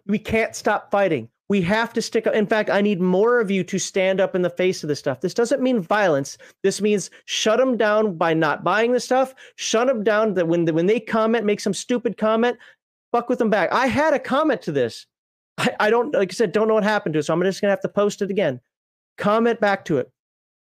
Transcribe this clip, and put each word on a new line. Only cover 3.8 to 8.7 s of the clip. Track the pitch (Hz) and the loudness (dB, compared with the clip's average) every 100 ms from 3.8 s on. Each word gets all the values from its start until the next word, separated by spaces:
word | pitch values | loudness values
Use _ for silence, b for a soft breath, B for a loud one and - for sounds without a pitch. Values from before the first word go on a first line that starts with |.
| - 196 185 190 | -4 -2 0 2
up | 185 | 0
in | 185 | 0
the | 175 | -2
face | 175 185 - | 0 -2 -2
of | 156 | -4
this | 143 | -4
stuff. | 147 127 | -4 -4
This | 175 | -4
doesn't | - 233 269 | -2 0 0
mean | 254 247 | 0 0
violence. | 165 208 196 143 139 - B B | 0 0 2 0 -2 -12 B B
This | 196 190 | -2 0
means | 208 208 - B - | 0 0 -2 B -8
shut | - 214 226 | -2 0 2
'em | 262 220 | 2 2
down | 214 214 214 165 | 2 2 0 0
by | 170 | 0
not | 160 156 131 | 2 2 0
buying | 170 | 0